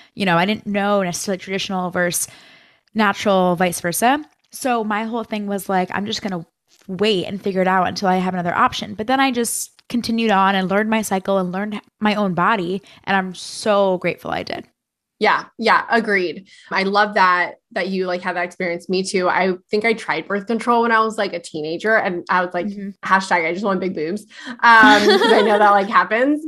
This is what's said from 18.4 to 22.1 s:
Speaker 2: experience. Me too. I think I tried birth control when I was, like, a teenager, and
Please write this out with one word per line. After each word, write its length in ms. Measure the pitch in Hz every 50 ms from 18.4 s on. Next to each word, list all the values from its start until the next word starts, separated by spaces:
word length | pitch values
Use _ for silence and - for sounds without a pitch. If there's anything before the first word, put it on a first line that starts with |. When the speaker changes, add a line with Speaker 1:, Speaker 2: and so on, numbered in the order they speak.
| 175
Speaker 2:
experience. 440 | 180 - _ 185 175 170 175 180 -
Me 140 | 185 190 190
too. 260 | 190 - 190 180 175
I 260 | - 180 180 190 180 185 - _
think 140 | - 214 208
I 80 | 233 226
tried 360 | 220 - - 151 160 156 -
birth 180 | 196 202 196
control 360 | 196 233 220 226 247 240 233 233
when 100 | 233 226
I 80 | 220
was, 180 | 220 220 220 220
like, 140 | 208 190 -
a 80 | 175
teenager, 540 | 170 - - 156 151 156 165 165 - 214 220
and 280 | 208 131 196